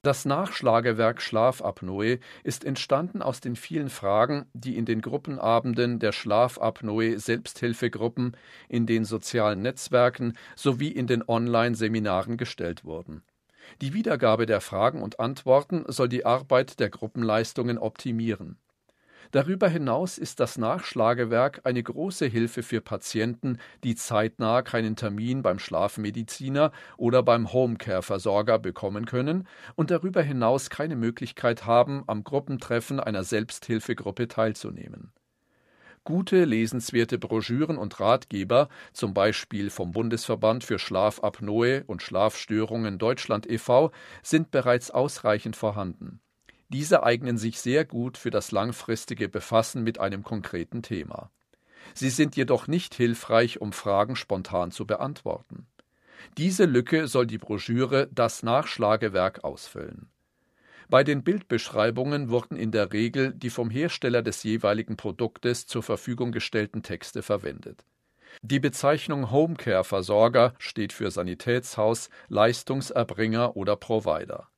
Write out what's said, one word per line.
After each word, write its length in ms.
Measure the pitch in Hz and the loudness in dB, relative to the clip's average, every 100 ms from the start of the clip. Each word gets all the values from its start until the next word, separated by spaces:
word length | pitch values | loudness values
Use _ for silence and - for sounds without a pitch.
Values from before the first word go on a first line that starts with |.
Das 240 | 143 135 | 2 0
Nachschlagewerk 960 | 139 143 190 - 127 113 120 110 113 117 | 0 -2 -2 0 4 4 4 2 2 2
Schlafapnoe 960 | - 110 120 127 90 98 92 95 107 127 - - | -2 4 4 2 -4 -6 -8 -2 0 0 -4 -10
ist 200 | 147 127 | -8 -6
entstanden 560 | - 135 - 139 175 202 | -6 -6 0 0 0 -4
aus 220 | - 120 | -4 -4
den 140 | 123 120 | -8 -10
vielen 340 | - 160 143 | -6 -6 -6
Fragen, 560 | - 98 104 123 143 135 | -4 0 2 2 0 -6
die 240 | 120 123 117 | -10 -6 -4
in 80 | 113 | -2
den 160 | 113 | -2
Gruppenabenden 960 | 117 143 - 135 110 113 120 117 120 120 | -2 -6 -6 -2 2 2 2 0 0 2
der 140 | 110 | -2
Schlafapnoe-Selbsthilfegruppen, 2250 | - 113 107 123 - 113 110 110 107 113 107 110 113 - - 120 117 120 117 120 117 123 - - - - | -2 0 4 4 2 -2 -2 -4 0 0 0 -2 -2 -2 -6 -4 -2 -4 -2 -4 -2 -4 -6 -20 -20 -6
in 160 | 120 113 | -2 2
den 180 | 113 | 2
sozialen 560 | 107 107 - 120 107 98 | 0 -4 -2 0 2 0
Netzwerken 760 | 110 131 - 123 123 120 120 113 - - | -4 -6 0 4 4 2 -6 -6 -16 -2
sowie 320 | 143 123 147 | 0 0 -2
in 180 | - 120 | -2 0
den 220 | 120 117 | 0 2
Online-Seminaren 1080 | 117 120 117 120 110 110 113 104 92 98 117 | 0 2 2 2 2 0 0 0 0 -2 -6
gestellt 480 | 120 - 85 85 - | -6 -6 -6 -6 -10
wurden. 360 | 80 87 78 _ _ _ _ - - | -12 -12 -16 _ _ _ _ -20 -8
Die 100 | 139 | -6
Wiedergabe 540 | 180 226 147 120 110 110 | -2 0 2 4 4 2
der 160 | 104 | 0
Fragen 400 | - 95 113 156 | 0 0 0 0
und 180 | 98 - | -10 -4
Antworten 640 | 117 135 - 131 147 175 156 | -4 -4 4 4 4 -4 -4
soll 200 | 131 127 | 0 0
die 160 | 123 | 2
Arbeit 560 | - 127 135 127 131 - | 2 0 4 2 2 -2
der 80 | 104 | -4
Gruppenleistungen 880 | - 110 - 113 107 113 - 120 117 | -2 -10 -4 2 2 0 -2 -2 -2
optimieren. 800 | 110 - 131 113 113 101 - - _ _ _ _ _ - - | -4 -6 -6 -2 -2 -4 -6 -16 _ _ _ _ _ -20 -2
Darüber 360 | 123 139 190 196 | 0 2 2 2
hinaus 520 | 165 135 120 180 - | 2 0 0 -2 -6
ist 220 | 151 - | -10 -2
das 180 | 120 - | -2 0
Nachschlagewerk 1040 | 113 170 - 127 113 120 117 117 135 - | -2 -2 -4 0 2 2 2 2 2 0
eine 180 | 131 123 | -2 -2
große 440 | 117 120 180 180 143 | -4 -4 -6 -2 0
Hilfe 360 | 113 117 - | 2 0 -2
für 200 | 113 113 | -4 -4
Patienten, 720 | - 104 - 113 113 117 135 120 - - | -4 -8 -4 -2 -2 -2 -6 -6 -10 -6
die 120 | 123 | -4
zeitnah 680 | 113 - 110 110 - 113 120 | -4 0 2 2 0 2 2
keinen 340 | - 120 113 | 2 -2 -2
Termin 460 | 110 110 101 113 131 | -2 -4 -4 -2 0
beim 180 | 107 95 | 0 0
Schlafmediziner 1120 | - 82 101 - 104 117 113 - 135 139 151 - - - | -2 0 0 -2 -6 -6 -10 -10 -4 2 2 0 -20 0
oder 240 | 120 127 | 4 6
beim 280 | 123 117 110 | 6 4 4
Homecare-Versorger 1080 | 127 127 113 - 92 90 98 98 101 107 113 | 2 2 0 -2 -4 -2 -2 2 2 4 2
bekommen 480 | 113 87 104 104 120 | 0 -6 -6 -4 -4
können 420 | 127 139 175 185 - - | -2 0 -2 -4 -16 -14
und 160 | - 156 | -2 0
darüber 300 | 170 180 185 | 0 0 0
hinaus 480 | 147 131 117 131 - | 0 2 2 2 0
keine 280 | - 156 139 | -6 -4 0
Möglichkeit 680 | 113 117 123 - 120 120 | -2 -2 -10 -2 0 0
haben, 400 | 107 117 123 139 139 | 4 4 4 0 -4
am 160 | 104 | -6
Gruppentreffen 760 | 104 139 135 131 - 117 - 139 | -2 -4 -2 -8 -2 -2 -2 -4
einer 240 | - 101 | -2 -4
Selbsthilfegruppe 1040 | 95 107 113 - - 113 - 117 101 95 120 | 0 -2 -2 -8 -4 -4 -2 -6 -6 -4 -4
teilzunehmen. 840 | - 110 101 110 90 - - - _ _ _ _ _ _ _ - - | 0 0 0 -10 -12 -14 -16 -20 _ _ _ _ _ _ _ -20 -20
Gute, 400 | - 170 185 185 | -4 -2 4 4
lesenswerte 720 | 175 113 113 123 117 117 117 120 | 6 4 2 -2 -2 0 0 -2
Broschüren 640 | 110 110 - 120 160 151 | -2 -2 0 -2 0 -2
und 220 | 104 - | -6 -2
Ratgeber, 680 | 98 131 - 101 95 120 143 - - | 2 2 2 -6 2 4 4 -2 -20
zum 220 | - 110 | -6 -2
Beispiel 560 | 98 98 104 - 104 101 | 4 4 2 -4 -4 -4
vom 220 | - 87 | -4 -4
Bundesverband 680 | 92 113 113 - 113 110 120 | -2 -2 -2 -2 2 4 2
für 160 | - 101 | -2 -4
Schlafapnoe 1040 | - 92 104 - 104 - 101 107 120 135 135 | 0 2 2 2 -4 -4 -4 2 2 2 -4
und 160 | 92 | -10
Schlafstörungen 960 | - 92 107 - - 107 110 113 110 95 | -4 2 2 0 -4 -2 -2 -2 -4 0
Deutschland 500 | 110 127 - 104 - | 0 0 -2 -2 -2
e 80 | 113 | -6
V, 360 | - 127 156 - - - | 4 6 6 0 -20 -18
sind 280 | - 156 160 | 0 2 2
bereits 400 | 139 120 123 - | 0 4 2 2
ausreichend 680 | - 139 - 113 107 113 110 | 0 0 0 0 2 0 -4
vorhanden. 640 | 110 104 92 82 - 90 _ _ _ _ _ | -4 -2 -6 -8 -14 -16 _ _ _ _ _
Diese 340 | 135 151 170 | -6 4 4
eignen 340 | 117 120 131 117 | 6 2 0 -2
sich 240 | 113 - | -2 -4
sehr 240 | 120 135 | 0 0
gut 320 | 156 117 120 120 | 0 -4 -6 -6
für 140 | 120 | -2
das 200 | 107 - | -2 -2
langfristige 800 | 104 113 113 - 113 - 117 101 | -2 -2 -6 -6 -6 -6 -6 -4
Befassen 560 | 101 - 113 113 131 | -4 2 2 2 -2
mit 160 | 113 110 | -4 -2
einem 220 | 98 98 | -4 -4
konkreten 600 | 104 110 92 87 85 117 | -6 -8 -6 -8 -6 -8
Thema. 480 | 110 101 73 - - _ _ _ _ _ - | -8 -8 -8 -14 -16 _ _ _ _ _ -20
Sie 160 | - 131 | -4 -2
sind 260 | 120 147 | 2 0
jedoch 320 | 139 127 127 - | 2 2 2 2
nicht 280 | 165 - | -4 -4
hilfreich, 680 | - 120 117 - 113 120 - | 0 0 0 2 4 4 -2
um 140 | 107 | -8
Fragen 420 | 98 104 98 110 107 | -6 0 2 2 -2
spontan 540 | - 98 92 92 87 | -4 -6 -2 -2 -2
zu 160 | - 107 | -6 -4
beantworten. 800 | 107 135 147 - - _ - - _ _ _ _ - - - | -4 -4 -6 -8 -8 _ -20 -20 _ _ _ _ -20 -16 -2
Diese 260 | 170 185 | -2 4
Lücke 440 | 180 123 120 160 151 | 4 4 4 0 2
soll 180 | 131 120 | 2 0
die 100 | 110 | -2
Broschüre 720 | - 104 - 117 127 135 135 | -6 -6 -2 0 2 2 0
Das 320 | - 117 - | 2 0 0
Nachschlagewerk 1000 | 117 123 151 - 107 107 110 95 92 - | 0 0 0 0 2 4 2 2 0 -2
ausfüllen. 640 | 76 71 - - - - - _ _ _ _ _ _ - - | -10 -10 -14 -12 -12 -14 -20 _ _ _ _ _ _ -20 4
Bei 160 | 131 | 4
den 180 | 143 143 | 6 2
Bildbeschreibungen 1080 | 127 202 - 113 - 107 110 117 135 147 131 | 2 0 0 -2 -2 2 2 2 -2 -2 0
wurden 260 | 120 - - | 0 -2 -6
in 140 | 110 | -2
der 200 | 110 101 | 0 0
Regel 440 | 104 117 135 135 | 0 0 0 -2
die 160 | - 123 | -2 -8
vom 180 | 120 117 | -4 -4
Hersteller 540 | 113 160 - 131 120 | -2 -4 -2 0 2
des 200 | 113 - | 0 -4
jeweiligen 540 | 110 113 104 104 - 107 | -2 0 2 0 -2 -6
Produktes 720 | 107 90 117 - 123 120 - | -6 -4 -4 -2 -2 -2 -4
zur 160 | 120 | -8
Verfügung 500 | 110 107 - 120 123 | -4 -4 -4 -4 -2
gestellten 500 | 117 - 110 104 110 | -4 -2 -2 -2 -6
Texte 380 | - 90 - 113 | -8 -10 -8 -10
verwendet. 640 | - 101 73 65 - - _ _ _ _ _ - | -4 -2 -2 -10 -16 -20 _ _ _ _ _ -18
Die 200 | 110 139 | -2 0
Bezeichnung 720 | 139 - 139 151 - 143 123 | 0 0 2 2 -2 -4 2
Homecare-Versorger 1200 | 131 160 165 - 95 92 98 92 104 113 123 120 - | 2 2 0 0 2 2 -2 2 4 6 6 4 2
steht 380 | - - 101 | -12 -6 -6
für 160 | - 98 | -4 -6
Sanitätshaus, 1000 | 95 90 87 - 120 120 - 107 113 - - - | -4 -6 -6 -2 -2 -2 0 2 2 -4 -18 -4
Leistungserbringer 1300 | 101 110 120 - 135 - - 117 95 110 113 120 - | 6 6 4 -2 -4 -2 -2 -2 -2 0 2 0 -2
oder 200 | 95 104 | -2 -2
Provider. 720 | - 110 101 78 - - - | 0 0 2 -2 -2 -10 -12